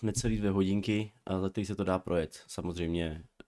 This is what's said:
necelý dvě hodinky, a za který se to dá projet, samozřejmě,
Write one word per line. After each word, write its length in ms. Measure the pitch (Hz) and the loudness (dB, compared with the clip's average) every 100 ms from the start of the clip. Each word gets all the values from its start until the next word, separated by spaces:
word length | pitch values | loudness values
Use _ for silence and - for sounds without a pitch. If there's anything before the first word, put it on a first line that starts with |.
necelý 340 | 110 - 117 110 | -2 0 0 2
dvě 140 | 104 | 2
hodinky, 640 | 98 95 101 104 107 107 - - | 4 4 2 2 0 -2 -8 -4
a 140 | 95 | -2
za 80 | 95 | 0
který 140 | 107 98 | -2 -4
se 100 | 104 | -2
to 80 | |
dá 140 | 92 92 | 0 0
projet, 460 | - 87 78 - - | 2 0 0 -8 -12
samozřejmě, 800 | - 87 87 82 85 82 80 - - | -6 -6 -2 -2 0 -2 -6 -12 -20